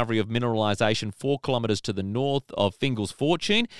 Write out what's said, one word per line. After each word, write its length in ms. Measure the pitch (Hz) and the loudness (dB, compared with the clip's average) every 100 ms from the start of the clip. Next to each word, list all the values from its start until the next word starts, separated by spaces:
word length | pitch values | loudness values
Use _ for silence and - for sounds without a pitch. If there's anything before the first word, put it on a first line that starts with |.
| 117 113 | 2 0
of 80 | 104 | 0
mineralisation 880 | 117 120 110 107 101 107 110 110 - | 0 0 2 2 2 2 0 -4 -4
four 240 | 135 139 | -2 -2
kilometres 420 | - 123 113 104 | 0 0 0 -2
to 120 | - | -2
the 100 | 95 | -4
north 480 | 95 113 139 139 - - | -4 -2 0 0 -2 0
of 200 | 101 - | 0 0
Fingal's 360 | 139 117 101 | -2 -2 -4
Fortune 560 | - 143 175 - 208 240 | -2 0 2 2 0 0